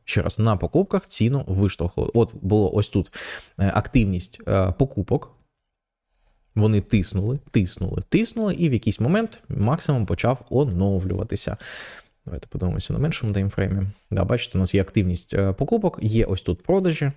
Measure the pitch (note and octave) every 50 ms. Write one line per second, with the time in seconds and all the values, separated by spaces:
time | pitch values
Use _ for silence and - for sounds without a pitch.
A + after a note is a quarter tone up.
0 | - - - G2+ E2+ F#2+ - - A2 A2+ G#2 F2 E2+ - - E3+ G3 - - F#3+
1 | - - - - A2 A#2+ C#3 C#3 - - F#2 F#2+ G#2 F#2 - - E2 F2+ - -
2 | - - - A#2 A2+ - - - - F#2 G#2+ G#2+ G2+ - - G#2 G#2 - - G2
3 | - - - - - - - - - - - - G2 G2 - G#2+ - - - B2
4 | G#2 G2 F#2 F2 - - - - - - G2+ G2 F#2 F#2 - - C3+ - - G#2
5 | - - - D#3 - - _ _ _ _ _ _ _ _ _ _ _ _ _ _
6 | _ _ _ _ _ _ _ _ _ _ - G#2+ G#2 G#2+ G#2+ G2+ - - A#2 G2+
7 | E2+ - - F#2 G2+ A2+ C#3 C#3+ - - - A2+ F#2 - - - F2+ - - -
8 | - - - G3+ A#3 - - A3+ A3 G3 - - F3 D3 B2 G#2+ - G#2+ - -
9 | A2 C#3 F#3 A3 A3+ - - - _ - - - G2+ A#2+ D#3 E3+ - - C#3 A#2+
10 | G#2 - F2 - - A#2+ C3 - - - - B2+ D3+ B2+ F2 F2 G2 G2 G2 F2+
11 | F#2+ F#2 F#2 F#2+ F#2+ - - - - - - - - - - - - - - -
12 | - _ _ _ - - - - - - - - F2+ F2+ - F#2+ - - - A#2
13 | C#3+ D#3+ - - A#2 G#2+ G2+ G2 G2 G2+ - - F#2+ F2+ F#2+ G2 F#2+ G2 - _
14 | _ - F#2+ F#2+ F#2 G2+ B2 A#2 - - - G2 F#2 - - G2 F#2 - - A2
15 | F#2 F2+ F2 - - - F2+ G2 G2 G2 F#2+ - E3 - A#3 A3 G#3 F3 - -
16 | - G#2+ A2 A2+ G#2+ - F#2 - - - F2+ - - - F#3 G3 F#3 F3 D#3 -
17 | D3 C#3 -